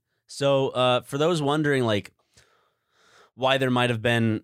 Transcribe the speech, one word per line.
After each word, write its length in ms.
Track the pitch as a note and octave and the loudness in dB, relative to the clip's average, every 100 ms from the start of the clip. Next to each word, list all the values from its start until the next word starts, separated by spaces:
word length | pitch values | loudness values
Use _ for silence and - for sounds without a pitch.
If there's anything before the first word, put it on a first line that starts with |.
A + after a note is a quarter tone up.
| _ _ - | _ _ -20
So, 420 | - C#3+ C#3 C3+ | -4 0 0 0
uh, 320 | B2 B2+ B2 | 0 0 0
for 160 | - C#3 | -2 -2
those 240 | D#3 E3+ | 0 0
wondering, 420 | C#3 D3+ D3 C3+ | 0 0 0 0
like, 280 | A#2+ G#2 - _ _ _ _ _ _ _ _ _ _ _ _ | 0 -2 -4 _ _ _ _ _ _ _ _ _ _ _ _
why 240 | - B2+ C3+ | -4 0 2
there 120 | C3 | 2
might 200 | B2 B2 | 2 0
have 120 | A2+ | 0
been 400 | A#2+ A#2 A2+ A2 | 0 2 2 -2